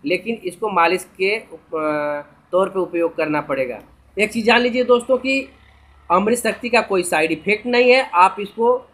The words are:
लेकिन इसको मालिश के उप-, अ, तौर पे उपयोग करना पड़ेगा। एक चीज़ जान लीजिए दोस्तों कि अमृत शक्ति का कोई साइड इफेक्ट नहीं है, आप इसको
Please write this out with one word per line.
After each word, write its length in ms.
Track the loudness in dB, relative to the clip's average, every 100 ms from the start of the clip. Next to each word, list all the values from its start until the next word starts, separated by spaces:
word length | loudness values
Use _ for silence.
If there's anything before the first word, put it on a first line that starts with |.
लेकिन 360 | -2 -4 -4 -8
इसको 260 | -8 -8 -4
मालिश 340 | 0 0 0 -6 -4
के 200 | -4 -4
उप-, 380 | -8 -20 _ -6
अ, 440 | -4 -4 -4 -8 -10 _ _
तौर 160 | 0 0
पे 120 | -2
उपयोग 360 | -4 -2 -2 -2
करना 240 | -2 -2
पड़ेगा। 380 | -2 -2 -2 -4 -16 _ _ -4
एक 160 | -4
चीज़ 140 | 0 2
जान 140 | 2
लीजिए 240 | 2 0
दोस्तों 340 | 2 2 2 0
कि 220 | 0 -2 -4 -18 _ _ _ _ 0
अमृत 280 | 2 2 0
शक्ति 300 | -2 -4 0
का 120 | 0
कोई 200 | 2 -2
साइड 300 | 0 0 0
इफेक्ट 340 | -2 -2 -2 0
नहीं 240 | 2 4
है, 120 | 4 2
आप 220 | 4 4 2
इसको 340 | -12 -2 0 0 -4